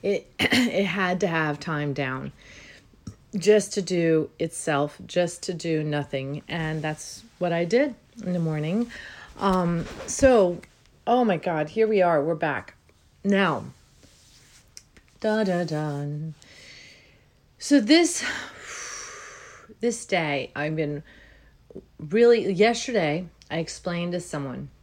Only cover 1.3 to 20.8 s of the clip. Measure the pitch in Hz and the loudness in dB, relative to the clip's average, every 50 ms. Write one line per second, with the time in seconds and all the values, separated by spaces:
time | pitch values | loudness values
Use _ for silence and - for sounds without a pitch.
1.3 | 165 160 156 151 147 143 - 180 160 147 147 147 139 139 139 131 131 131 139 143 | 0 0 0 0 -2 -4 -4 -4 -4 -2 -2 -2 -2 -4 -4 -4 -4 -6 -8 -10
2.3 | - - - - - - - - - - _ _ - _ _ - - _ - _ | -14 -16 -20 -20 -20 -20 -20 -20 -20 -20 _ _ -20 _ _ -18 -18 _ -20 _
3.3 | - 196 165 202 214 214 196 - - 208 185 - 185 175 170 165 160 156 151 - | -8 0 4 6 6 6 4 0 -6 -6 -4 -2 -2 0 2 4 2 2 2 -2
4.3 | _ - 170 160 - - - - 151 139 147 147 - - 180 - - 180 175 165 | _ -6 -8 -6 -6 -6 -4 -2 0 0 0 -2 -4 -12 -16 -4 -2 0 0 0
5.3 | - - - - 185 160 - 165 160 156 151 151 147 147 143 - - 135 135 135 | -4 -8 -8 -8 -8 -6 -4 -2 -2 -2 0 -2 -2 -4 -4 -4 -6 -6 -6 -6
6.3 | 143 151 - - - 170 160 156 156 160 151 156 151 - - - - - - - | -8 -10 -10 -8 -6 -4 -4 -4 -4 -4 -4 -6 -6 -8 -10 -16 -16 -16 -20 -20
7.3 | _ _ 180 175 170 170 175 170 214 247 294 285 233 - _ _ _ 240 - 180 | _ _ -2 0 0 0 0 2 4 2 2 2 -2 -10 _ _ _ -10 -6 -4
8.3 | 180 175 165 160 156 151 151 156 180 220 240 240 - - - - - - - - | -2 0 0 0 -2 -2 -2 0 0 -2 -2 -4 -8 -16 -16 -16 -18 -20 -20 -20
9.3 | - - - 196 185 185 180 170 175 170 160 - - - - - - - 269 262 | -10 -2 0 2 2 2 2 0 0 -2 -4 -6 -12 -14 -10 -8 -2 4 6 6
10.3 | 254 226 190 175 175 170 - _ _ _ _ _ _ _ _ - 233 254 247 220 | 8 8 6 4 2 -4 -10 _ _ _ _ _ _ _ _ 2 2 4 4 2
11.3 | 185 156 - 185 165 156 151 151 - 220 220 214 220 196 180 175 170 147 139 160 | 2 0 0 -2 0 0 -2 -2 0 0 2 2 4 4 4 6 4 4 2 0
12.3 | 170 160 165 156 135 107 - - - _ _ _ _ _ _ _ _ _ - 202 | -2 0 0 -2 -2 -4 -8 -12 -20 _ _ _ _ _ _ _ _ _ 0 2
13.3 | 196 196 196 170 147 110 - - - _ _ _ _ _ - - _ _ _ - | 4 4 4 2 2 -2 -6 -10 -16 _ _ _ _ _ -20 -20 _ _ _ -20
14.3 | - - - - - - _ _ _ - _ _ _ - _ _ _ _ - 214 | -20 -20 -20 -20 -20 -20 _ _ _ -20 _ _ _ -20 _ _ _ _ -2 0
15.3 | 214 220 220 190 180 175 175 160 - 151 156 151 143 143 143 147 147 147 156 160 | 2 2 2 2 2 0 0 -2 -2 -2 -2 -2 -4 -4 -4 -6 -6 -6 -8 -10
16.3 | 151 - - - - - - - - - - - - - _ _ _ _ _ _ | -10 -14 -20 -20 -20 -20 -20 -20 -20 -20 -20 -20 -20 -20 _ _ _ _ _ _
17.3 | _ _ _ _ _ _ - - 285 277 214 214 302 339 349 - - - - - | _ _ _ _ _ _ 0 4 4 4 6 6 6 6 6 4 0 -4 -6 -6
18.3 | - - - - - - - - - - - - - - - - - - - - | -6 -8 -10 -12 -16 -18 -16 -14 -14 -12 -12 -12 -12 -14 -14 -16 -16 -16 -18 -18
19.3 | - - - - - - - - - _ - 240 220 - - - 196 180 160 151 | -20 -20 -20 -20 -20 -20 -20 -20 -10 _ -2 -2 -2 -2 -4 -2 0 0 0 0
20.3 | 143 139 - - - - 147 156 160 156 | -2 -2 -4 -6 -6 -6 -4 -2 -2 -2